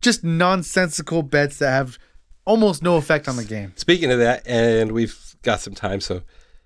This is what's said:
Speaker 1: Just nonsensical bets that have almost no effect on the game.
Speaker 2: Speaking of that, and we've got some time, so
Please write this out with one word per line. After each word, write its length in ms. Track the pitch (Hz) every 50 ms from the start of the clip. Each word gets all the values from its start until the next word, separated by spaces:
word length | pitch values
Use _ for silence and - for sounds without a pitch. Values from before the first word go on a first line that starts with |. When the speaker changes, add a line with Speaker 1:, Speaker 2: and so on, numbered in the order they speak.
Speaker 1:
Just 220 | - 240 226 233 -
nonsensical 960 | 170 165 165 180 180 190 185 165 - - 190 185 170 147 - 156 - 165 165
bets 380 | 156 135 151 147 147 143 143 -
that 100 | 147 135
have 300 | 131 135 135 127 123 - - _ _ - _ _ - _ _
almost 360 | - 214 226 220 208 175 143
no 140 | 160 175 175 160
effect 300 | 147 - 160 147 143 -
on 80 | 127
the 80 | 123 113
game. 280 | 104 107 104 101 95 92
Speaker 2:
Speaking 360 | - - - 175 180 165 131
of 60 | 127 123
that, 240 | 120 117 127 - - 120
and 440 | 120 117 117 117 113 110 113 110
we've 440 | 110 117 117 107 - - - - - _ -
got 160 | 120 107 104
some 160 | - 107 95
time, 260 | - - 98 95 98
so 220 | - - 95 90 - - _ - - _ _ - _